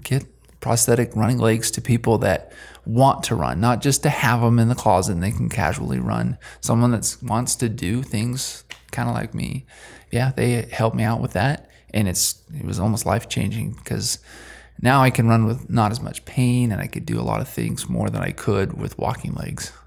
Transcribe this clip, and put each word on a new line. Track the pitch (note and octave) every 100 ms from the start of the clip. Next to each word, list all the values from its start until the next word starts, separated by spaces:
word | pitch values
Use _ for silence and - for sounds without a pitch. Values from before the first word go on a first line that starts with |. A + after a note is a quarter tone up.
get | - C3 - _ _ -
prosthetic | B2 A#2 - A#2+ A#2 A2
running | A2+ B2
legs | A2+ A2+ -
to | -
people | - A#2 A#2 G#2+
that | G2+ E2+ - - - - -
want | A2+ C3+ F#2
to | -
run, | A#2 C2 C2+
not | A#2 A#2+
just | C#3+ C3+
to | D3
have | - A#2+ A#2+
'em | A#2 A#2
in | A#2
the | B2
closet | A2 F#2 F#2
and | F2
they | F#2+
can | - -
casually | - D#2+ - - B1+
run. | A#1+ A1+ - B2 - -
Someone | - A#2 A#2+
that | A#2 - -
wants | A#2+ A2 B2 -
to | A#2+
do | A2+ F2 A#2+
things | C3+ G#2 A#2+ B2+ - - - - _
kinda | - A#2+
like | A#2+ A2
me. | - - C3+ - - - - -
Yeah, | A#2 C3 C3
they | A#2+ A#2+ -
helped | - A2 B2
me |
out | A2 A2+
with | -
that. | F2+ B2+ D3+ - _ _
And | G#2+ G2
it's, | F2 - - -
it | D3 F#2+
was | G2
almost | G#2 G#2 -
life-changing | G2+ - - G2+ A2+ G#2+
because | - - A2+ - - - - - - - -
now | B2 C#3
I | C3
can | - A#2
run | A2+ A2
with | B2+ -
not | A#2 G#2
as | A2
much | G2 - -
pain, | - B2 B2 A#2+
and | G2
I | F#2+
could | - A2+
do | A1+
a |
lot | A#1 A1
of | -
things | - A1+ A#1 -
more | A#1+ G#1+
than | A2
I | -
could | - - G2+ F#2+
with | - - -
walking | - A2+ - -
legs. | - - - -